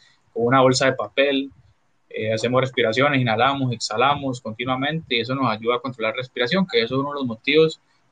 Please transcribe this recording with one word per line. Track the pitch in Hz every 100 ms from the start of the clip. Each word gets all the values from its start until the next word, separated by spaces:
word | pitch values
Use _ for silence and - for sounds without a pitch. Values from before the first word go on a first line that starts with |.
| _ _ _
Con | - 117
una | 135
bolsa | 131 127 135
de |
papel, | 127 104 - 139 139 139 - _ _ _ _ _
eh, | - 110
hacemos | 110 117 127
respiraciones, | 127 - 113 110 143 139
inhalamos, | 123 110 127 139 131
exhalamos | 113 - 110 131 143 139 123
continuamente, | - 110 123 131 143 160 160 117
y |
eso | 113
nos | 135 127
ayuda | 107 113 123
a |
controlar | 151 139 110
la | 120
respiración, | 127 - 123 190 190
que | 117
eso | 113 131
es |
uno | 143
de | 143
los | 131
motivos | 113 - 147 160 160 _ _ _